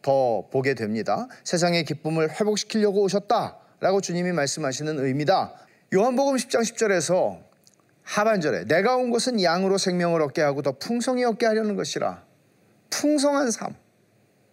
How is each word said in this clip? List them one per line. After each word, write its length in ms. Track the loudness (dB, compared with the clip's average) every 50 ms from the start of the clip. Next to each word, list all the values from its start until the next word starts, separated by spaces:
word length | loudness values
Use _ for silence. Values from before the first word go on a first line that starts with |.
| -2
더 460 | 0 2 2 2 2 0 -2 -2 -2
보게 240 | -2 -2 0 0 -2
됩니다. 540 | -2 -2 -4 -4 -2 -2 -2 -2 -2 -4 -6 -12 -14 -8
세상의 400 | -4 -2 0 0 2 2 0 -2
기쁨을 460 | -2 -6 -6 -4 -2 0 0 0 0
회복시키려고 720 | 0 -2 0 0 0 -2 -4 -4 -2 0 0 2 2 2 2
오셨다라고 1000 | 2 0 -2 0 0 0 0 0 -2 -8 -14 -20 _ _ _ 0 0 0 0
주님이 320 | 0 -2 -2 -2 -2 0 0
말씀하시는 680 | 0 0 -2 -2 -4 -4 -4 -4 -4 -4 -4 -4 -2
의미다. 560 | -2 -2 0 0 2 2 2 2 0 -2 -8 -14 -20 -20 _ _ _ _ 0
요한복음 420 | 2 2 2 2 2 2 2 0
십 140 | 0 -2 -2
장 140 | 0 0 0
십 120 | -2 -2
절에서 640 | -2 0 0 2 0 0 0 0 0 0 0 -2 -6 -14 -20 _ _ _ _ _ _ _ _ _ _ _
하반절에 640 | -6 -2 0 2 2 2 2 2 0 0 -2 0
"내가 320 | 0 2 2 4 2 2
온 140 | 2 0 0
것은 300 | 0 0 0 0 0 0
양으로 380 | 2 2 2 2 2 2 0 0
생명을 420 | 0 0 0 0 0 2 2 2
얻게 220 | 0 0 0 0 0
하고 200 | 0 0 0 -2
더 100 | -4 -4
풍성히 520 | -4 -4 -4 -4 -2 -2 0 0 0 0
얻게 220 | 0 0 2 2
하려는 300 | 2 2 2 0 -2 -2
것이라." 480 | -4 -4 -4 -4 -4 -4 -4 -4 -8 -14 _ _ _ _ _ _ _ _ _ _ _ _ _
풍성한 600 | -6 -2 0 2 2 2 2 2 2 2 0 0
삶. 240 | -2 -4 -6 -10 -12 -14 _ _ _ _ _ _ _ _ _ _ _ _ _ _